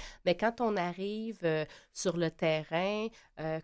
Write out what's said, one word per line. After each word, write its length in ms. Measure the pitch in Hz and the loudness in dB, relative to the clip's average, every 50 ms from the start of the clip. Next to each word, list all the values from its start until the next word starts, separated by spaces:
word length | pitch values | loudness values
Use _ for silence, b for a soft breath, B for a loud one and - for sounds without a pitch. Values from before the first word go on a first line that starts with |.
| B B B B B | B B B B B
mais 120 | 180 175 | 2 2
quand 240 | 175 - 233 233 - | 4 2 0 2 2
on 160 | 247 220 208 | 0 0 2
arrive, 640 | 190 170 175 175 190 190 202 214 220 220 226 208 - | 2 0 -2 -2 -4 -4 -4 -4 -4 -6 -6 -4 0
euh, 220 | 175 165 156 156 151 - b b b b | 0 2 2 2 0 -4 b b b b
sur 240 | b - - 190 165 | b 0 0 2 2
le 140 | 175 170 160 | 2 0 0
terrain, 800 | - - 175 160 156 156 151 - 165 170 185 202 208 214 220 220 - b b b b - | 0 2 2 2 2 2 0 -2 0 0 0 0 -2 -2 -4 -6 -8 b b b b -8
euh, 180 | 151 160 160 160 | -6 -4 -4 -4